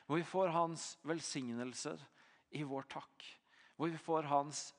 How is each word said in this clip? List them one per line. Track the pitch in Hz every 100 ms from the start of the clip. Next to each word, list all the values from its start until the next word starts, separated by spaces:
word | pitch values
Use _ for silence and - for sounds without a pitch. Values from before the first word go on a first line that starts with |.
| -
Hvor | 156
vi | 160
får | 185 185
hans | 165 165 160 - -
velsignelser | 143 165 - 147 123 117 127 120 147 156 143 _ - _ _
i | 147
vår | 143 135 -
takk. | 151 - - - - _ _ - -
Hvor | 160
vi | 160
får | - 160 147
hans | 143 147 143 -